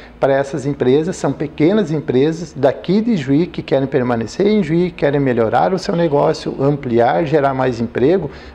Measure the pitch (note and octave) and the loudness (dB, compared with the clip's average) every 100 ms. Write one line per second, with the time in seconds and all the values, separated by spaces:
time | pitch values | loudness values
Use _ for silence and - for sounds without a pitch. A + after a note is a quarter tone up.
0 | - - C#3 C3+ C#3 D#3 C3+ C#3+ B2+ C#3 | -18 -2 0 2 0 -4 -4 0 2 2
1 | E3 - C#3 C3 D3 - D#3 A3 D#3+ D#3 | 2 -4 -4 -4 -6 0 2 2 0 -4
2 | C#3+ B2+ D3 E3 F3 C#3 C3+ - - G3+ | 0 2 2 -2 -10 0 0 0 -2 0
3 | A3+ G3+ C3 C#3+ F3 - - C#3 C3+ C#3 | 0 -2 0 0 0 -6 -2 -2 0 -2
4 | B2 A#2 A2 - G3+ G#3+ D3 E3+ F3+ - | 0 -2 -4 0 2 2 2 0 0 0
5 | D3 C#3+ C3+ A#2+ A2 A#2+ F3 F#3 - E3+ | 0 0 0 2 2 2 0 -2 -2 0
6 | E3+ C#3+ D#3 D3+ - - C#3 D3 C3+ A#2 | 2 2 2 0 -6 -2 0 0 0 2
7 | A#2+ E3+ D#3 D3+ C#3 C3 C3 A#2 A2+ - | 2 2 2 2 2 0 -2 -2 -4 0
8 | C3 F#3 D3 - - | 2 2 -2 -10 -18